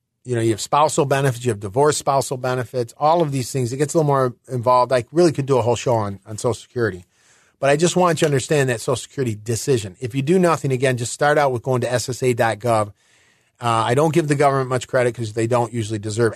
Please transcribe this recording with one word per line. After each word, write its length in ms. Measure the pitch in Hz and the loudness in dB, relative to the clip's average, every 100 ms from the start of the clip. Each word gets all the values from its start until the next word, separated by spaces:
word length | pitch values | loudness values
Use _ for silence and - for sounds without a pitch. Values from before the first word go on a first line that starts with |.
| _ _ | _ _
you 120 | 127 120 | -6 -2
know, 60 | |
you 100 | 113 | 0
have 100 | 104 | 0
spousal 440 | - 143 156 - 135 | 0 2 2 2 0
benefits, 400 | 143 139 120 123 | 2 0 -2 -4
you 40 | |
have 100 | 104 | -4
divorce 380 | 104 95 147 147 | -4 0 2 2
spousal 400 | - 139 127 131 | 0 0 0 -6
benefits, 560 | 127 127 117 127 117 - | -4 -4 -4 -6 -8 -2
all 240 | 147 175 | 0 2
of 100 | 156 | 0
these 200 | 139 117 | -2 -4
things. 200 | 135 120 | -4 -4
It 60 | 131 | -2
gets 160 | 147 | 0
a 40 | 170 | 2
little 100 | 147 | 2
more 280 | 139 127 - - | 2 0 -2 -8
involved. 440 | 127 117 123 123 | -4 2 4 4
I 140 | 131 117 | 0 0
really 200 | 151 175 | 2 2
could 140 | 147 135 | 2 0
do 120 | 127 | 2
a 40 | |
whole 140 | 113 117 | 2 0
show 200 | 139 117 | 2 0
on, 240 | 104 98 - | 0 -6 -12
on 120 | 107 | -4
Social 180 | 127 107 | -4 -4
Security. 500 | - 123 113 90 - _ _ _ _ - | -6 -2 -2 -2 -14 _ _ _ _ -2
But 100 | 135 | 2
I 80 | 151 | 4
just 180 | 170 180 | 2 4
want 260 | 180 156 | 2 2
you 40 | 156 | 2
to 0 | |
understand 440 | 139 - 151 131 | 0 0 0 0
that 120 | 113 | -2
Social 140 | - 120 | -2 -4
Security 400 | - - 127 104 | -4 -6 -4 -6
decision. 600 | 107 110 - 127 98 87 | -6 -6 0 -2 -2 -10
If 160 | 123 135 | -8 -4
you 80 | |
do 160 | 139 185 | 2 4
nothing, 320 | 175 156 139 | 4 2 0
again, 260 | 131 131 127 | 0 0 0
just 160 | 117 | -4
start 240 | - 147 151 | -2 2 2
out 140 | 143 | 2
with 100 | 123 | -2
going 200 | 135 127 | -2 -2
to 100 | 117 | 0
S 180 | 123 - | -2 -4
S 140 | 120 | -2
A 100 | 131 | 0
dot 240 | 120 117 104 | 2 0 0
gov. 300 | 120 113 104 - _ _ _ _ _ _ | 0 0 0 -6 _ _ _ _ _ _
Uh, 240 | 120 113 113 | -2 0 0
I 80 | |
don't 200 | 127 160 | 2 2
give 140 | 165 151 | 2 0
the 80 | 143 | 2
government 340 | 143 135 131 | 2 2 -2
much 180 | 127 - | -4 -2
credit 260 | 131 123 | 0 0
'cause 200 | 113 110 | -2 -8
they 120 | 113 113 | -4 0
don't 260 | 120 117 | 0 -2
usually 280 | 117 107 110 | -4 -6 -6
deserve 340 | 107 107 117 | -6 0 0